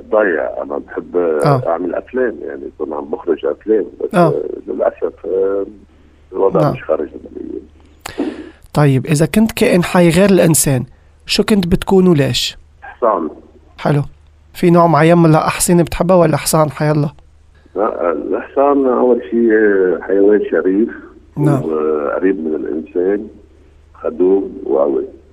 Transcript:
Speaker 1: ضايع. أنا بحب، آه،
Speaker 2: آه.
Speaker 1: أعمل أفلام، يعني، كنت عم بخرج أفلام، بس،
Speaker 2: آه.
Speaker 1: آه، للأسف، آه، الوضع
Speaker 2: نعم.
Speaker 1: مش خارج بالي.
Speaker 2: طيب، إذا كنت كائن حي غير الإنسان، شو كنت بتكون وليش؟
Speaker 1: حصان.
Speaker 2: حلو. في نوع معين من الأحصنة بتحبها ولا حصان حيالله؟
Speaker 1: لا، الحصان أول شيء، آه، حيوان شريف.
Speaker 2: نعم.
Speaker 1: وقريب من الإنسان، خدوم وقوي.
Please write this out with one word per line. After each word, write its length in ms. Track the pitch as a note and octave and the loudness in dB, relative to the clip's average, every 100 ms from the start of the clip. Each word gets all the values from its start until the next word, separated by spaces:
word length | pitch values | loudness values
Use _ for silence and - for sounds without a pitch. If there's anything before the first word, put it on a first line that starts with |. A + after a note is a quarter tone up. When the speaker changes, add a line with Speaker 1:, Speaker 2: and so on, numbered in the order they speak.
| D2 | -2
Speaker 1:
ضايع. 520 | G#2+ G#2+ D#2 B1 - | 0 0 -2 -4 -8
أنا 160 | - D2 | -8 -8
بحب، 380 | - - D#2+ F2 | -10 -12 -6 -4
آه، 240 | F2 D2+ | -2 0
Speaker 2:
آه. 240 | D#2 C#3 B2+ | 0 0 -2
Speaker 1:
أعمل 260 | E2 F2 | -4 -4
أفلام، 400 | E2 - B2 B2+ D#2 | -6 -6 -4 -4 -6
يعني، 200 | D2 C#2 D2 C#2+ | -10 -12 -12 -10
كنت 140 | D#2 | -10
عم 120 | D2+ | -8
بخرج 420 | C#2+ E2 - D2+ D2 | -8 -8 -4 -4 -4
أفلام، 380 | C#2+ - A2 F2 - | -4 -2 0 -2 -6
بس، 140 | - | -4
Speaker 2:
آه. 40 | - | 2
Speaker 1:
آه، 240 | F3 - - - - | 2 0 -4 -8 -8
للأسف، 600 | - - - F2 - E2 | -4 -2 -2 -6 -8 -6
آه، 400 | F#2 G2 G2 G2 G#2+ - _ _ _ _ | -2 -2 -2 -6 -12 -20 _ _ _ _
الوضع 280 | F#2+ F#2+ F#2 | -2 0 2
Speaker 2:
نعم. 120 | F2 | 0
Speaker 1:
مش 100 | - | -2
خارج 260 | - D#2 D2+ | -4 -4 -4
بالي. 520 | - - - - - - - - _ - - - - - - _ | -12 -16 -14 -12 -14 -16 -20 -20 _ -14 -8 -8 -10 -16 -20 _
Speaker 2:
طيب، 320 | - D3 C3 - | 0 2 2 0
إذا 200 | D3 D#3 | 0 2
كنت 260 | - A3 | 2 0
كائن 320 | - - F3+ | 2 2 2
حي 260 | E3+ F#3 F3 | 2 2 4
غير 200 | D#3+ G3 | 4 4
الإنسان، 540 | F#3 F3+ D#3 - C3 B2 - _ _ - | 4 4 2 2 -2 -4 -12 _ _ -6
شو 160 | - | -2
كنت 240 | G#3 G#3+ E3+ | 2 2 2
بتكون 420 | F3+ - F#3+ F#3 | -2 2 4 6
وليش؟ 480 | E3 C3+ A#2+ - - - _ | 4 2 -2 -6 -10 -20 _
Speaker 1:
حصان. 480 | - - A#2+ G2 D#2 - - - _ - | -20 -4 0 0 -4 -10 -20 -20 _ -8
Speaker 2:
حلو. 240 | - D3 C#3+ - _ _ _ | -2 -2 -2 -10 _ _ _
في 160 | - F3+ | -2 4
نوع 160 | E3+ E3+ | 4 4
معين 320 | D3 D#3+ E3+ | 4 4 6
من 120 | E3 | 6
الأحصنة 520 | D#3+ - - - F3 | 4 2 -2 2 2
بتحبها 340 | D#3+ - E3+ F#3 | 2 0 2 4
ولا 200 | D#3+ C#3+ | 4 0
حصان 340 | - E3 D#3 | 0 0 0
حيالله؟ 420 | - D3+ D3+ C#3+ - - - _ _ _ - | 0 -2 0 -2 -6 -20 -20 _ _ _ -4
Speaker 1:
لا، 360 | A2 - E2+ | -4 -2 -2
الحصان 760 | D#2 - G#2+ - - C#3 C#3+ C3+ | -2 -4 -6 -4 0 2 2 2
أول 360 | A#2+ B2 A#2+ - | 2 2 2 0
شيء، 220 | A#2 A#2 | 0 2
آه، 460 | A2 G#2+ G2 F#2 E2 | 4 4 2 2 0
حيوان 380 | - G2 G2+ G#2 - | -2 2 4 2 0
شريف. 380 | F2 F2+ F#2+ A#2 - - - - - | -2 0 0 -2 -4 -18 -20 -14 -2
Speaker 2:
نعم. 260 | D3+ C#3 | 0 0
Speaker 1:
وقريب 760 | - D#2 D#2 D2+ C#2+ - F#2 F#2+ | -2 -4 -2 -2 -4 -2 -2 -2
من 140 | D#2+ | -4
الإنسان، 720 | D#2 - D2+ D#2+ F2+ F#2 G#2 - - - _ _ _ _ | -6 -6 -8 -8 -4 -2 -2 -6 -18 -20 _ _ _ _
خدوم 640 | - - D#2 F2+ G2 F#2 - | -12 -8 -2 2 2 -2 -8
وقوي. 400 | - C2+ C#2+ C2+ - - _ | -4 -2 0 -2 -6 -12 _